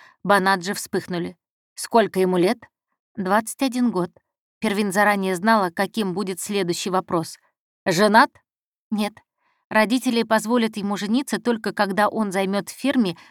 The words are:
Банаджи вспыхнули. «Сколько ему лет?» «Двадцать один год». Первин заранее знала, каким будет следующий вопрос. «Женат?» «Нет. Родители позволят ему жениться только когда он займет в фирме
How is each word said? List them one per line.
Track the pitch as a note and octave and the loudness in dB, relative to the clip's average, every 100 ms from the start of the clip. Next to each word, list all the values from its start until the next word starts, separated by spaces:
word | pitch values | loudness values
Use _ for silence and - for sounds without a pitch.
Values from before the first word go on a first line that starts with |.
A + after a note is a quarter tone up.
| - _ | -20 _
Банаджи | F#3 G3+ F#3+ F#3+ F3 | 0 2 2 0 -2
вспыхнули. | G#3 - F#3+ - F3 F3 - _ _ _ | -8 -6 -6 -4 -6 -8 -12 _ _ _
«Сколько | - - A#3 G3 F#3+ | -16 0 2 2 0
ему | F#3 F3+ | 0 2
лет?» | F3+ B3 - _ _ _ _ - | 2 0 -8 _ _ _ _ -8
«Двадцать | F#3 G#3 A3 - | -2 0 -2 -4
один | C4+ B3 A#3+ | -4 0 0
год». | F3+ F3 _ _ _ _ _ | 0 -4 _ _ _ _ _
Первин | A3 G3 G#3 | -4 -2 0
заранее | F#3 G#3 G3+ F#3+ F3+ | 2 4 2 0 0
знала, | G#3+ A3 F3+ | 2 2 2
каким | - G3 - G3 | -2 -4 -2 -4
будет | F3+ F#3+ F#3 | -4 -6 -6
следующий | - G3+ F3+ E3+ G3+ | -6 -2 -2 -4 -2
вопрос. | F#3+ - F3 E3 - _ _ _ _ | -2 -2 -4 -4 -10 _ _ _ _
«Женат?» | - E3+ G#3 A3 C#4+ _ _ _ _ _ _ | -2 2 4 6 4 _ _ _ _ _ _
«Нет. | G#3 G#3 - _ _ _ _ _ | -6 -6 -8 _ _ _ _ _
Родители | A3 G#3+ B3+ B3+ A#3 | 2 2 2 0 -2
позволят | A3+ A3 A3 B3 A3 A3 | 0 0 2 0 0 -2
ему | G3 G3+ | -6 -4
жениться | G#3 A#3+ C#4 G#3+ | -2 -2 -2 -4
только | A#3+ A3+ G#3+ | -2 -2 -4
когда | - G3+ G3 G#3 | -2 0 2 0
он | A3 G#3 | 0 -2
займет | F#3 F#3+ G3+ F3+ | -2 -2 -2 -4
в | |
фирме | - C4 C#4 G3 E3 - | -4 -2 0 0 -4 -12